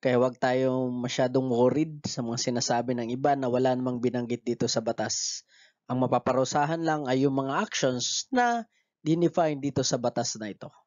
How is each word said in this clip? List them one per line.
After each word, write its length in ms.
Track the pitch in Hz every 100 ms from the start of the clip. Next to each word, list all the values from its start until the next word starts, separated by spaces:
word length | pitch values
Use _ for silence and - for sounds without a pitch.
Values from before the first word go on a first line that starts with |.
Kaya 160 | 135 123
huwag 240 | 127 120
tayong 480 | 131 127 131 127 127 123
masyadong 480 | 123 - 127 131 131
worried 560 | 120 123 127 160 147 -
sa 160 | - 117
mga 160 | 117
sinasabi 560 | - 120 - 120 120 120
ng 160 | 117
iba 240 | 127 143 139
na 80 | 131
wala 240 | 123 131 127
namang 240 | 127 123
binanggit 400 | 123 120 120 120
dito 240 | - 117 120
sa 160 | -
batas. 640 | 113 113 110 - - - _ _ _ _ _
Ang 160 | 127
mapaparusahan 800 | 123 123 127 127 131 151 147 165
lang 240 | 160 156 135
ay 240 | 131 139
yung 80 | 135
mga 240 | 135 151
actions 640 | 214 - 135 123 - - -
na 320 | 254 240 233 226 _ _ _ 151
dinefine 560 | 170 170 170 160 143
dito 240 | 143 139 127
sa 160 | 131
batas 400 | 120 - 117 113
na 80 | 110
ito. 240 | - 120 _